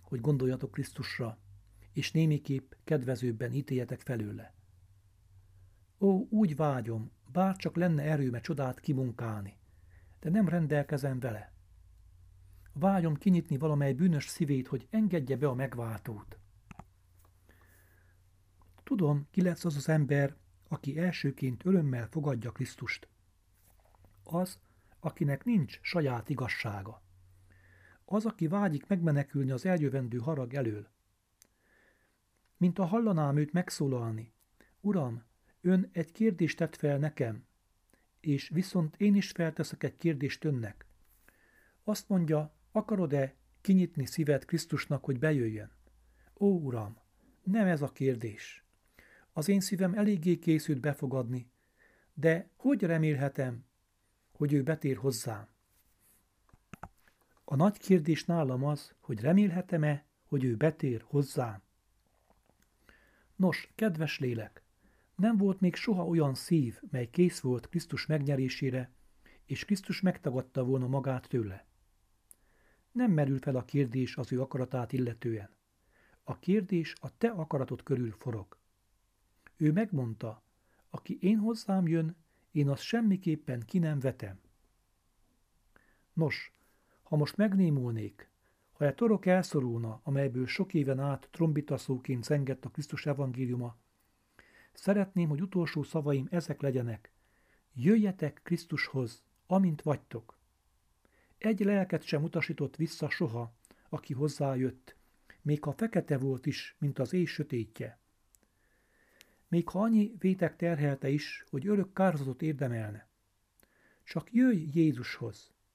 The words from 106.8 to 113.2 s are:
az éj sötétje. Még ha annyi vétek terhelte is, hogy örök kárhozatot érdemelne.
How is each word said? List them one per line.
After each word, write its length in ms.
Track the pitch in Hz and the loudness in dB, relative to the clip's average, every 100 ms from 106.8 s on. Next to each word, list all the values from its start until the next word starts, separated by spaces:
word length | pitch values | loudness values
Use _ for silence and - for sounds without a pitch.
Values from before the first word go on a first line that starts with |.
| 143 135 | -4 -2
az 140 | 127 | -2
éj 120 | 185 | 0
sötétje. 720 | 165 - 147 123 110 - 120 - _ _ _ _ _ _ _ _ _ _ _ _ - _ - | 0 -2 -4 -4 -6 -8 -12 -12 _ _ _ _ _ _ _ _ _ _ _ _ -20 _ -4
Még 200 | 170 170 | -2 0
ha 140 | 185 | 0
annyi 320 | 226 220 208 190 | 2 4 2 0
vétek 380 | 190 190 160 - | 0 2 0 0
terhelte 520 | 170 165 147 139 135 | -2 0 0 0 0
is, 360 | 147 - - - | -2 -2 -12 -10
hogy 160 | 143 185 | -6 0
örök 260 | 208 185 | 0 0
kárhozatot 500 | - 190 156 135 127 | 2 2 2 -2 -4
érdemelne. 640 | 156 143 135 117 107 104 - _ | -4 -2 -2 -2 -6 -10 -16 _